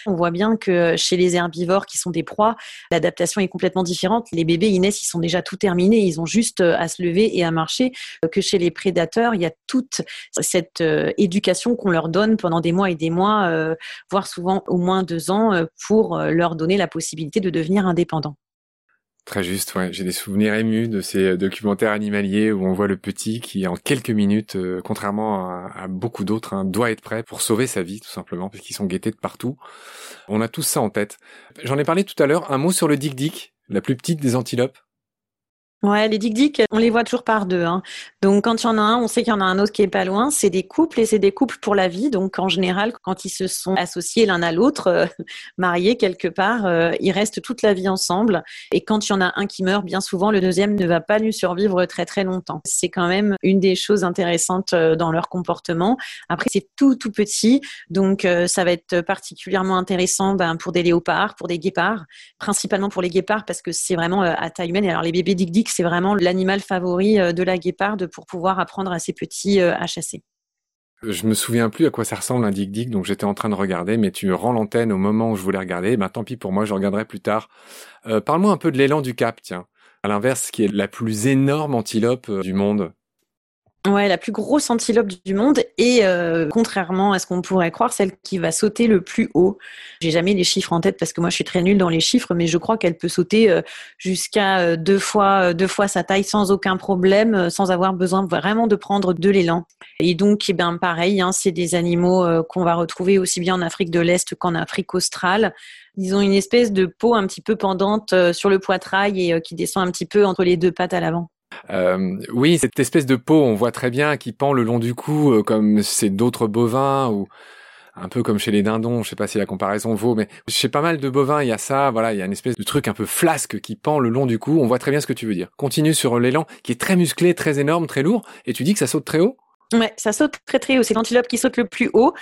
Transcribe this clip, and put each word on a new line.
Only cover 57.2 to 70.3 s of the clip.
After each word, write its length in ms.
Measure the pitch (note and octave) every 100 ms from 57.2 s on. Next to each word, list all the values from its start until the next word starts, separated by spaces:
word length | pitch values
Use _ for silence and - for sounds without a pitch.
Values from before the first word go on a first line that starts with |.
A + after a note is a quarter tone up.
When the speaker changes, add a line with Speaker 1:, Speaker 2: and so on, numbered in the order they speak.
| G#3 - A3 C#4 - - -
Speaker 1:
Donc, 340 | F3 F#3+ G3 F#3+
euh, 220 | F3 F3
ça 160 | -
va 80 | F3+
être 300 | F3 - F3+
particulièrement 760 | E3+ F#3+ - - - F#3+ F#3+ F#3
intéressant, 560 | F3+ F#3 F3+ - G3
ben, 220 | G3 E3+ E3
pour 160 | G3
des 100 | F3
léopards, 540 | F3 E3+ E3+ E3 G#3 -
pour 120 | F3
des 120 | F3
guépards, 460 | F3 F#3+ F3+ A3 D#3+ - - _
principalement 500 | - - - G3 G3+
pour 140 | F#3+
les 60 | F3+
guépards 360 | F3+ F3+ G#3+ G#3
parce 160 | F3
que 100 | -
c'est 220 | E3 - F3
vraiment, 280 | E3+ G3
euh, 100 | F3+ -
à 140 | E3
taille 200 | - E3+
humaine. 140 | F#3
Et 60 | G3+
alors, 140 | E3
les 80 | E3
bébés 240 | E3+ F3 F#3
dik-dik, 320 | F3+ F3+ A3+
c'est 140 | -
vraiment 320 | E3+ F3 F#3+ G#3
l'animal 440 | F3 F#3 F#3 G3
favori, 600 | - F#3 F3+ F3 G3+ G#3+
euh, 120 | F3
de 120 | E3+
la 140 | F#3 F#3
guéparde 500 | F3 F3 G3 G#3 F3
pour 180 | - -
pouvoir 340 | F#3 F3+ F#3+
apprendre 320 | E3 - F#3+
à 80 | E3+
ses 140 | -
petits, 460 | - D#3+ - G3+ G3
euh, 160 | F3 -
à 120 | E3+
chasser. 360 | - - - -